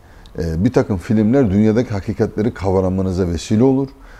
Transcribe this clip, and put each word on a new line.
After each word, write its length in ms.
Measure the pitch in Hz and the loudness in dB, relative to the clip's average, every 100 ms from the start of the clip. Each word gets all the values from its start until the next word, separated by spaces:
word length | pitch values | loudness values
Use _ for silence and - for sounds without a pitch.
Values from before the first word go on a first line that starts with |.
| - - - - | -18 -20 -14 -8
e, 260 | 82 82 | -4 -2
bir 80 | 113 | 0
takım 240 | - 127 98 | 0 0 -4
filmler 540 | - 110 107 135 120 | 0 0 2 2 2
dünyadaki 400 | 98 107 107 123 | 2 2 2 -2
hakikatleri 640 | 101 - 98 104 - 110 | -6 -6 -2 -2 -2 -4
kavramanıza 720 | - 95 95 92 92 95 90 90 | -2 0 0 0 0 -2 -2 -2
vesile 340 | 85 - 107 | -2 -2 2
olur. 240 | 131 135 139 - - | 2 2 -2 -10 -20